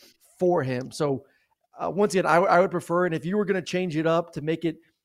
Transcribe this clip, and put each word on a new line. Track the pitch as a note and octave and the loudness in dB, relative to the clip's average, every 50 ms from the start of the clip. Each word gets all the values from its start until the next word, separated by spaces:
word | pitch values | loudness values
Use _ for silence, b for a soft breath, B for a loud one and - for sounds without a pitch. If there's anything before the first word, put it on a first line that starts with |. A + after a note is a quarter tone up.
| b b b b _ _ _ - | b b b b _ _ _ -2
for | F#3 F3+ F3 E3 C3 | 0 2 2 2 0
him. | C3 B2+ B2 C3 C3 | -2 -4 -4 -6 -8
So, | - - D#3 C#3+ C3+ B2 - b b b b b b b _ _ - - | -6 -2 -2 -2 -2 -4 -6 b b b b b b b _ _ -12 -8
uh, | F3 E3+ | -6 -4
once | D3+ F#3+ G#3 F#3+ F3+ | -2 0 0 0 2
again, | F#3 E3 | 0 2
I, | D#3 D#3 | 4 4
I | E3+ G3 F3 E3+ F3 | 4 4 4 4 4
would | F#3+ F#3 | 4 2
prefer, | F3 E3+ - - E3+ F3+ F3+ | 0 -4 -4 -2 0 0 0
and | F3 D#3+ | 0 -2
if | D3 - | -4 -4
you | E3+ G3+ | -4 -2
were | G#3 G3+ | -2 -2
gonna | F#3 G3 F#3 | -2 -2 -4
change | D3+ - - F#3 F#3 F3+ D3 | -4 -4 -4 -4 -4 -2 -2
it | D#3+ D#3 | -2 0
up | E3 E3 E3+ E3+ E3 - | 2 0 0 -2 -4 -8
to | D3+ | -8
make | C#3+ D#3+ E3 E3 E3+ | -4 -4 -4 -2 -2
it, | D#3+ D#3 - b b b _ | -4 -6 -6 b b b _